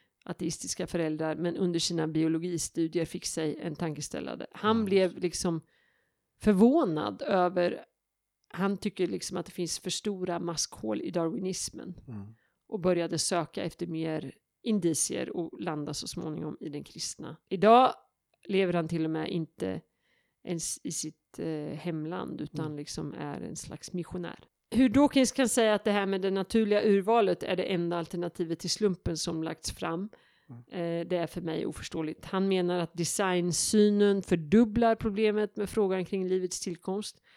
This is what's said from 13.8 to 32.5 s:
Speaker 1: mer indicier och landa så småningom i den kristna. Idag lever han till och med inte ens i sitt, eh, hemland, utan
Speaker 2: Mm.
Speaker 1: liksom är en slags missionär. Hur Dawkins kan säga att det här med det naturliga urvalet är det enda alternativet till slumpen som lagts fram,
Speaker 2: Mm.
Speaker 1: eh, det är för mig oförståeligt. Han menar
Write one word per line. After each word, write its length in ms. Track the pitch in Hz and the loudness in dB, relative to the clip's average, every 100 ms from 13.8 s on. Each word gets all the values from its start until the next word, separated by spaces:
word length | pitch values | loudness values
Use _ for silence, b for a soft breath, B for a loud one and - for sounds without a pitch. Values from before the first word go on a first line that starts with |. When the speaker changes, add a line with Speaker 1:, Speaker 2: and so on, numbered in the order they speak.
| 170 | -6
Speaker 1:
mer 480 | 160 160 156 139 - _ _ | -4 -2 -4 -6 -12 _ _
indicier 640 | 240 208 165 - - - - - | -2 2 2 0 -2 -4 -6 -6
och 240 | 165 - | -6 -6
landa 320 | 165 151 143 | -6 -4 -4
så 140 | 147 143 | -6 -8
småningom 500 | - 160 151 160 - | -8 -6 -6 -8 -8
i 100 | 156 | -8
den 140 | 147 | -10
kristna. 540 | 147 - - - - 156 - | -10 -10 -10 -8 -12 -14 -8
Idag 440 | 190 202 240 254 - _ _ _ _ - | 2 8 8 8 2 _ _ _ _ -4
lever 260 | 190 185 | 0 2
han 140 | 170 160 | 0 0
till 160 | 170 160 | 0 0
och 60 | |
med 180 | 160 156 | -2 -2
inte 520 | 175 160 - 185 123 - _ _ _ _ _ | -4 -4 -6 -6 -6 -10 _ _ _ _ _
ens 360 | - 165 - - | -8 -6 -6 -8
i 80 | - | -8
sitt, 480 | 160 156 - _ - | -6 -8 -12 _ -10
eh, 380 | 165 151 151 156 | -6 -6 -6 -8
hemland, 640 | 170 160 156 185 - - | -6 -4 -4 -6 -8 -8
utan 240 | 151 - 156 | -8 -6 -8
Speaker 2:
Mm. 120 | 147 | -8
Speaker 1:
liksom 360 | 147 - 151 | -10 -8 -8
är 280 | - 147 147 | -8 -8 -8
en 140 | 85 - | -10 -10
slags 380 | - - - | -12 -12 -10
missionär. 460 | 180 165 180 165 - - _ - | -8 -8 -8 -10 -12 -18 _ -2
Hur 180 | 226 262 | 4 6
Dawkins 420 | 247 294 277 254 | 6 6 6 4
kan 180 | - 240 | 4 2
säga 240 | - 220 | 4 4
att 100 | 208 | 4
det 80 | 214 | 2
här 140 | 202 196 | 2 2
med 160 | 190 | 0
det 100 | 190 | 0
naturliga 520 | 196 185 226 208 208 | 0 2 2 4 4
urvalet 600 | 214 196 190 233 196 180 | 6 4 6 4 4 2
är 120 | - 180 | -2 -2
det 80 | |
enda 340 | - 185 170 170 | 0 0 0 -2
alternativet 640 | 165 175 175 - 165 165 | -4 -4 -4 -4 -4 -4
till 100 | 175 | -4
slumpen 480 | - 208 175 - 160 | 0 0 0 -4 -4
som 260 | - 160 | -4 -4
lagts 280 | 160 160 - | -4 -6 -10
fram, 380 | - 170 165 208 - b b b | -6 -4 -4 -6 -12 b b b
Speaker 2:
Mm. 120 | 120 - | -20 -12
Speaker 1:
eh, 400 | 185 170 170 175 | -6 -4 -4 -2
det 100 | 175 | -2
är 100 | 170 | -2
för 140 | 175 | -6
mig 240 | 175 160 165 | -6 -4 -4
oförståeligt. 600 | - - 165 156 - - | -6 -8 -6 -6 -8 -4
Han 220 | 190 | 0
menar 320 | 196 | 2